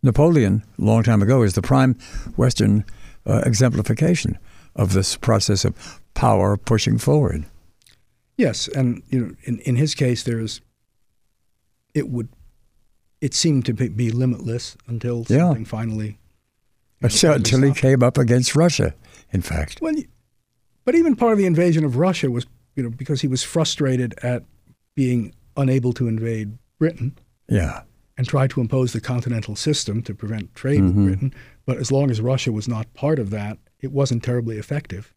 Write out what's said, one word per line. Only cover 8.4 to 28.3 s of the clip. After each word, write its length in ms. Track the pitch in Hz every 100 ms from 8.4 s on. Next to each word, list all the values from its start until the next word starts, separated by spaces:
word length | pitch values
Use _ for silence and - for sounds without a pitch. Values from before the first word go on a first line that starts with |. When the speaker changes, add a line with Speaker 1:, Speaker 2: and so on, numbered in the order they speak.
| 180 104 -
Speaker 2:
and, 340 | 135 127 117 -
you 100 | 131
know, 140 | 110 -
in, 140 | - 113
in 160 | - 123
his 180 | 151
case, 280 | - 131 120
there 180 | - 117
is, 200 | 110 - _ _ _ _ _ _ _ _ _ _ _ _ _
it 140 | 151 139
would, 200 | 120 113 _ - _ _ _ _ _ _ _
it 140 | 139
seemed 300 | - 170 139 123
to 60 |
be, 140 | 110 127
be 220 | 104 120
limitless 680 | 117 127 120 117 120 - - -
until 360 | 117 123 120 113
Speaker 1:
Yeah. 200 | 127 175
Speaker 2:
something 160 | 131
finally, 420 | 110 110 113 110 107
you 60 | 104 _ _ _ _ _ _ _ _
know, 40 | 120
Speaker 1:
Until, 140 | - 165
Speaker 2:
finally 40 | 147
Speaker 1:
until 240 | 104 131
he 40 | 139
Speaker 2:
stopped. 120 | 135
Speaker 1:
came 220 | 131 131
up 160 | 123 135
against 380 | 120 123 123 143
Russia, 380 | 170 - - - - - _
in 100 | 95
fact. 380 | - 78 73 -
Speaker 2:
Well, 140 | 330
y-, 120 | 311 - _ _ _ _ _ _ _
but 100 | - 330
even 180 | 330
part 180 | 226 233
of 60 | 214
the 80 | 190
invasion 380 | 160 170 160
of 120 | 151 123
Russia 340 | 180 175 139
was, 160 | 117 - _ _
you 80 | -
know, 80 | 120
because 300 | 120 131 139
he 80 | 143
was 140 | 127
frustrated 680 | - 170 156 - 139 127 120 -
at 200 | 123 123 - _ _ _ _ -
being 380 | 127 123 98 - _ -
unable 360 | 135 131 123
to 160 | 120 120
invade 500 | 113 113 113 104 110 _ _
Britain. 380 | 156 165 123 - _ _ -
Speaker 1:
Yeah. 340 | 107 78 - - _ _ -
Speaker 2:
And 100 |
tried 220 | 123